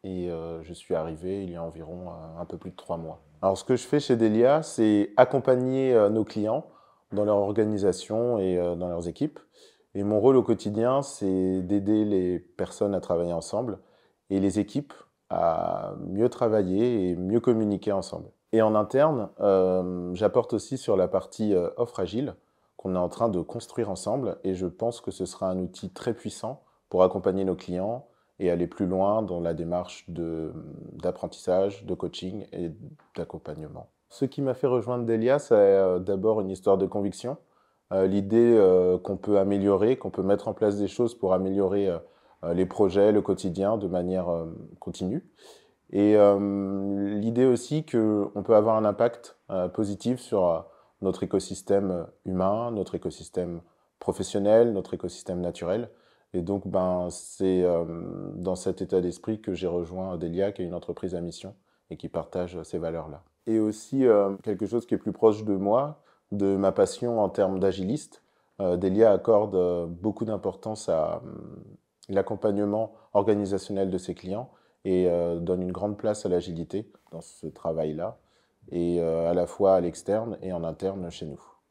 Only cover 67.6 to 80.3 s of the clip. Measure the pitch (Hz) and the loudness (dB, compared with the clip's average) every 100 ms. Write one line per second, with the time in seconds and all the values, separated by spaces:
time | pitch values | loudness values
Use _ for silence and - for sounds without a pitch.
67.6 | 95 92 92 123 - _ _ _ _ _ | 0 0 -4 -4 -8 _ _ _ _ _
68.6 | 95 87 95 98 113 98 - 107 107 95 | 0 2 2 6 6 6 4 4 4 2
69.6 | 90 87 85 85 104 101 110 101 101 92 | 2 0 -4 -4 -6 -4 -6 -4 -6 -6
70.6 | 110 107 - 82 80 82 - 71 - - | -10 -8 -2 0 0 -4 -10 -16 -16 -18
71.6 | - - _ _ - 98 95 104 110 101 | -20 -20 _ _ -4 -2 -2 -2 0 2
72.6 | 104 104 110 - _ 104 101 104 98 95 | 0 0 -4 -8 _ 2 4 2 2 -4
73.6 | - 98 95 92 92 87 92 101 131 _ | -4 -2 -2 -2 -6 -10 -8 -8 -10 _
74.6 | _ _ 98 92 90 87 85 85 85 90 | _ _ -2 2 4 2 0 -2 -2 -2
75.6 | 90 92 104 104 110 104 98 87 87 82 | -2 -4 -6 -4 -4 -2 0 -2 -2 -8
76.6 | 82 98 110 _ _ 82 - - 80 - | -6 -8 -10 _ _ -18 -18 -14 -16 -10
77.6 | 85 80 78 76 92 120 _ _ _ _ | -6 -4 -4 -4 -8 -10 _ _ _ _
78.6 | - 87 85 87 82 82 82 90 87 - | -10 -4 -2 0 0 0 0 0 -2 2
79.6 | 98 95 87 80 - 104 117 | 4 4 2 -6 -4 -4 -4